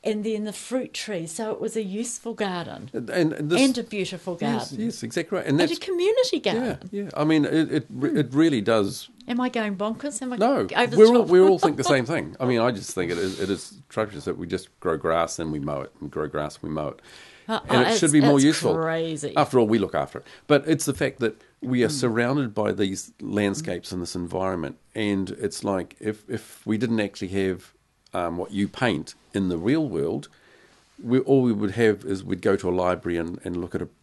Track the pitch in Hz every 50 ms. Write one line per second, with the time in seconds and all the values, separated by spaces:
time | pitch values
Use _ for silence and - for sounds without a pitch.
0 | - - 214 214 202 226 220 208 214 214 202 - - - 240 262 240 - - -
1 | - - 208 170 165 160 - - 220 214 - - - 220 - 226 220 190 190 208
2 | 240 240 - - - 233 220 - 214 196 180 175 165 - - - 104 123 - -
3 | 120 - - 180 165 160 - - 151 147 175 220 269 269 247 240 226 - 214 208
4 | 180 - 190 175 - 190 175 170 - 233 - - 120 - 139 202 220 233 - -
5 | 117 113 - 175 165 - 208 180 - 156 135 151 - 302 339 339 - - 381 339
6 | 359 403 440 508 508 494 - 311 - 196 196 226 254 233 - - - - - 202
7 | 202 165 - - 147 156 160 156 143 - - 160 156 - - 151 - - - 127
8 | 135 349 311 202 139 117 127 143 160 165 143 117 98 117 113 110 101 101 135 -
9 | - - _ _ - - 247 240 254 254 247 233 220 208 202 185 208 214 226 226
10 | - 294 285 - 262 254 247 226 208 247 285 220 104 - - - 240 233 - 185
11 | 214 226 240 240 208 160 175 185 185 196 190 165 - 165 147 117 131 - 143 135
12 | 123 117 165 143 - - 101 - 131 127 123 117 113 123 120 98 - - - 95
13 | 90 82 87 85 95 95 95 - 98 92 98 - - - - - - _ - 110
14 | 110 104 101 78 67 95 - - 90 85 92 90 - - _ _ - 90 82 78
15 | 71 82 80 85 82 80 - - 82 80 76 73 69 73 73 67 67 - _ _
16 | 76 71 - 80 76 73 71 76 76 73 - - - 80 78 78 76 69 64 -
17 | _ - - - - - - - _ - 220 - - - 127 123 123 175 226 208
18 | 175 160 147 151 135 147 147 139 135 151 156 - 160 113 156 165 160 160 160 165
19 | 165 165 160 143 147 131 - - 147 - - 127 117 104 113 110 98 90 - 78
20 | 71 - - - - - - - _ - 147 139 143 160 160 139 - - 127 -
21 | 151 127 - - 123 110 - _ _ _ _ _ - 127 127 123 120 107 151 139
22 | 127 120 110 117 120 120 135 147 135 113 104 107 107 104 98 98 135 101 95 87
23 | - - _ _ 104 101 101 104 101 101 98 - 80 101 92 87 - - 95 90
24 | 87 82 - 90 87 87 90 90 95 95 92 87 78 69 - _ _ _ _ 110
25 | 110 104 101 98 95 90 101 - - 101 - - - 104 98 92 87 - - _
26 | - 107 107 - _ - 123 107 - - - - _ - 110 107 123 117 117 110
27 | 104 98 - - 101 90 95 98 95 95 92 87 - - _ _ _ _ _ _
28 | _ _ - 95 87 85 85 87 87 - - 98 101 - - - 131 120 92 69
29 | - - - _ _ _ - 101 98 90 87 80 85 110 143 165 156 131 90 80
30 | 71 80 98 143 143 - _ _ _ _ _ _ _ _ _ _ _ _ _ -
31 | - 117 123 131 127 - 139 135 127 120 110 101 107 98 92 117 117 110 104 98
32 | 92 - 98 95 95 95 95 92 - 110 98 98 - 90 90 92 90 90 90 87
33 | - 87 85 85 85 82 87 - - 92 87 87 90 90 - - 87 85 _ _